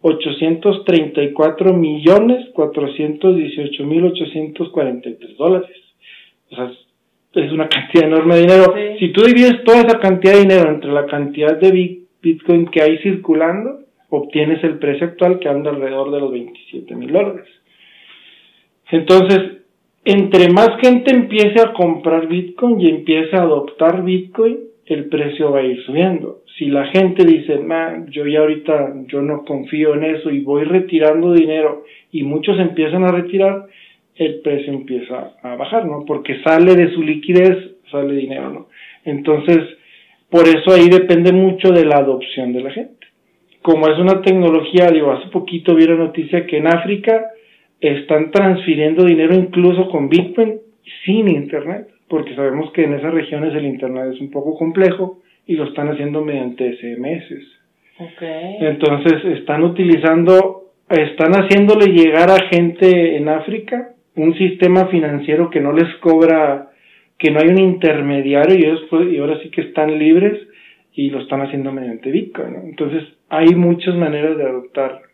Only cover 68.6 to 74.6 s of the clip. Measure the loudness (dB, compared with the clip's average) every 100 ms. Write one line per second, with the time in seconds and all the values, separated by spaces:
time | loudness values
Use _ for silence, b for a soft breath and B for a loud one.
68.6 | 2 -2 -2 -2 0 -2 -4 -6 -8 -8
69.6 | -6 -4 -4 0 2 4 2 -4 -14 b
70.6 | b b b -8 -6 -6 -8 -8 -6 -8
71.6 | -8 -10 -12 -10 -6 -6 -6 -12 -12 -14
72.6 | -16 -10 -8 -8 -12 _ _ 2 2 4
73.6 | 0 0 -2 -4 -4 -2 -4 -4 -6 -6